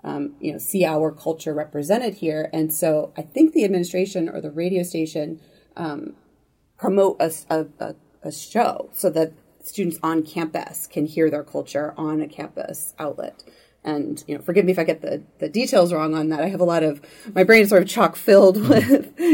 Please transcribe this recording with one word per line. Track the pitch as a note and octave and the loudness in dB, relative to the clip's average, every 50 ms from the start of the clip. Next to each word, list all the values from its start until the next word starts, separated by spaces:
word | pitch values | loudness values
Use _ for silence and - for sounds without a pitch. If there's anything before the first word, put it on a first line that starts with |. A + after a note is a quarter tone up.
| - | -12
um, | D3 D3 C#3+ C#3+ C#3+ - - | -10 -8 -8 -8 -8 -10 -8
you | - D#3 | -8 -8
know, | D3 - | -8 -8
see | - - - F#3+ F3 | -8 -4 -2 0 0
our | D#3+ D#3+ D3+ D#3+ D#3 | 2 2 0 0 -2
culture | D3+ - - D#3+ D#3+ D#3+ - D#3+ D3+ | -4 -6 -6 -6 -6 -6 -6 -6 -6
represented | D3 D3+ D3+ - D3 C#3+ D3+ G3+ A#3 B3+ A3 G3 | -6 -6 -6 -8 -6 -2 0 0 0 0 -4 -6
here. | - - D#3+ D#3 D#3 D3+ - | -6 -4 -4 -4 -4 -6 -6
And | - D#3+ D#3 D#3 D#3+ | -4 -2 -2 -2 -2
so | - - D#3+ D#3 D3+ D3 - - | -2 0 0 0 0 -2 -4 -8
I | - | -12
think | D#3+ - - C4 D#4+ D#4 - | -14 -6 0 2 2 4 4
the | D#4+ A3 | 2 2
administration | F#3+ G3 F3+ F3 F3 - F#3 F#3+ G3 - F3+ E3 E3+ | 2 0 0 -2 -2 -2 -4 -4 -2 -2 -4 -4 -4
or | - - | -6 -8
the | D#3+ D3+ | -10 -10
radio | C#3+ D#3 E3+ F3+ G3 F#3 | -8 -4 -4 -2 -2 -2
station, | F3+ F3+ - E3 D#3+ D#3+ - E3 D3 D#3 E3 D#3+ _ _ _ _ _ _ - - | -4 -4 -4 -4 -4 -4 -4 -6 -8 -8 -10 -14 _ _ _ _ _ _ -12 -10
um, | F3 D#3 D3 C#3+ - - - _ _ _ _ _ _ _ _ _ _ _ _ - | -8 -8 -8 -10 -12 -14 -16 _ _ _ _ _ _ _ _ _ _ _ _ -6
promote | - - F#3+ G3 F#3+ F#3 - - | -4 0 2 4 4 2 2 0
a | - | -2
s-, | E3 D#3+ - - - | -2 -4 -6 -6 -2
a, | E3 D#3+ D#3 D3+ - - | -2 -2 -2 -4 -8 -12
a, | - - - _ _ _ _ _ - | -12 -12 -12 _ _ _ _ _ -14
a | D#3 | -12
show | - - - - - G#3 A3 E3+ - - - - - | -12 -12 -12 -6 -2 0 0 0 0 -4 -10 -12 -8
so | - - F3+ | -2 -2 0
that | D#3+ D#3+ D#3+ D#3 - _ _ _ _ _ - | 2 0 0 -2 -2 _ _ _ _ _ -18
students | - - - G3 E3+ D#3+ - | -14 -6 -4 -4 -4 -4 -4
on | - D#3+ E3 D#3+ D#3 | -4 -2 -2 -2 -2
campus | D#3 - F3 E3 D#3+ - E3 - - E3 - - - | -4 -4 -6 -6 -6 -6 -8 -8 -8 -12 -14 -14 -10
can | - E3+ D3 | -6 -6 -6
hear | D#3+ D#3 F3 D#3+ D#3 | -4 0 0 0 0
their | D3+ D3 C#3+ | 0 -2 -8
culture | - - D3 C#3+ - - C#3 D3+ D3 - - | -8 -10 -10 -8 -6 -6 -6 -6 -6 -8 -6
on | D#3+ D#3 D#3 D#3 | -6 -4 -4 -4
a | D#3 D3 | -6 -6
campus | - - D3 D#3+ - - - - - - - - - - | -10 -14 -14 -12 -10 -12 -10 -10 -10 -12 -12 -12 -12 -10
outlet. | D#3 D3 C3+ - - - - _ - - _ _ _ _ _ _ - | -10 -10 -8 -8 -10 -12 -12 _ -20 -20 _ _ _ _ _ _ -8
And, | D3+ D3+ D3 C#3+ - D3+ - - - | -6 -6 -4 -4 -6 -8 -10 -10 -10
you | C#3+ | -10
know, | C#3 | -10
forgive | - - F3 G3+ F#3 | -4 0 2 2 4
me | F3+ | 2
if | F#3 F3+ | 2 0
I | E3 | 0
get | E3 E3 - | 0 -2 -4
the, | - - - D3+ - _ _ - | -4 -8 -8 -8 -10 _ _ -8
the | F3+ D3+ | -8 -4
details | D3 G#3 B3+ C4+ C4 G#3 F3 F3 F3 | -2 -2 -2 2 4 4 4 4 2
wrong | D#3 D#3 D#3 D#3 | 0 -2 -2 -2
on | D#3+ D3+ D#3 | -2 -2 -2
that. | D#3 D3 | -2 -2
I | D#3 F#3 | -2 -2
have | G3 E3+ | 0 0
a | F3+ | 0
lot | F3 E3+ E3 | 2 2 2
of, | D#3+ D#3 D3 - - - - - - A3+ G3+ | 2 0 -2 -4 -10 -20 -20 -20 -16 -6 2
my | F#3 F#3+ | 2 6
brain | F#3+ A3+ A3+ | 8 8 8
is | G#3 G3+ | 8 8
sort | G#3+ F#3 G3 | 6 4 4
of | G3+ | 4
chock | - A#3+ G3 E3 - | 0 2 2 2 0
filled | - - - G3+ G3 G3+ F#3+ F#3+ G#3+ | 0 4 8 8 10 10 8 6 4
<laughs> | G#3 A#3 | 4 4
with, | B3+ A3 - A#3+ C4+ - - - - - E4 F4 | 4 6 6 4 4 2 2 0 -8 -2 2 4